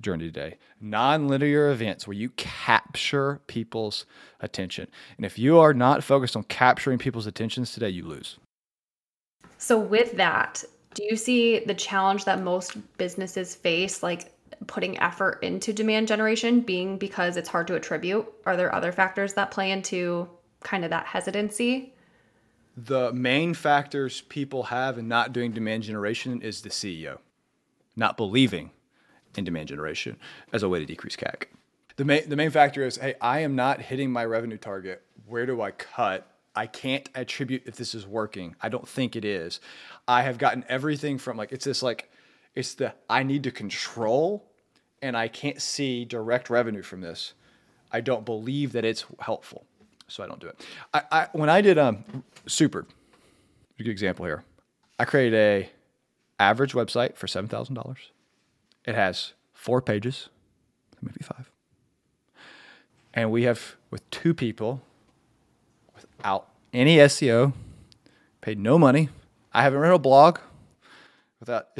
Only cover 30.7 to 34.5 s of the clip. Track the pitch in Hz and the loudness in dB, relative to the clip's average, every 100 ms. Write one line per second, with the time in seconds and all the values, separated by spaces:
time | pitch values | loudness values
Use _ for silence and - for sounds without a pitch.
30.7 | 90 76 82 - - - - - _ _ | -2 -4 -10 -12 -8 -8 -8 -14 _ _
31.7 | _ _ - 139 147 151 147 156 147 143 | _ _ -4 0 0 0 -2 2 4 4
32.7 | 139 131 - 135 - 117 143 156 135 127 | 2 -4 -4 -6 -2 0 0 0 2 2
33.7 | 139 120 131 135 120 113 113 117 | 0 -4 -4 -2 -2 -2 -2 -4